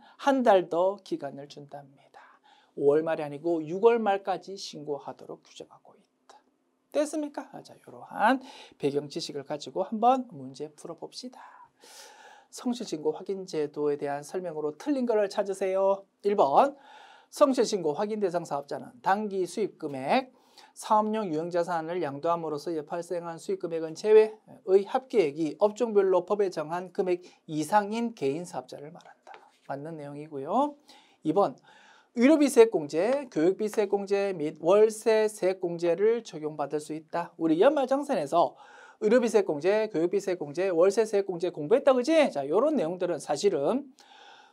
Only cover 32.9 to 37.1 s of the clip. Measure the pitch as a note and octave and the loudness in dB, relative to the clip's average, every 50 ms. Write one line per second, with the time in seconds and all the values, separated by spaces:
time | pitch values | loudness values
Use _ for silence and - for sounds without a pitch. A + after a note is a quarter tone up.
32.9 | - D#3 F#3 A3+ C4+ C#4+ C#4+ - - E3 D#3+ F3+ F#3+ - G#3+ G#3 G#3 A3+ G#3 G3 | -2 0 0 0 0 -2 -4 -4 -2 0 2 2 2 0 -2 -4 -2 -2 0 0
33.9 | G3+ G3+ G3+ G3 G3+ G3 G3 G3+ F#3+ E3 D3 D#3 E3 - D3 E3 G3 G#3 G#3+ A3+ | 0 -2 -2 -2 -2 -2 0 -2 -4 -4 -6 -6 -6 -2 2 4 6 6 6 4
34.9 | G#3+ A3 - A3+ A3 A3 G#3+ G#3+ G#3+ - - F#3 F#3+ F#3 - E3+ E3+ E3 F3 E3+ | 2 0 0 2 2 2 2 0 -2 -2 -2 -2 -2 -2 -4 -6 -4 -2 0 0
35.9 | E3+ F3 G3+ A3 A#3 A#3 A3+ - - D#3 D3+ D3 D#3 D3+ D3 - D#3 D3+ D3+ - | 0 2 2 2 2 0 -4 -10 -12 -10 -8 -8 -6 -6 -6 -4 -4 -6 -6 -8
36.9 | D3+ D#3 D#3+ _ | -10 -12 -10 _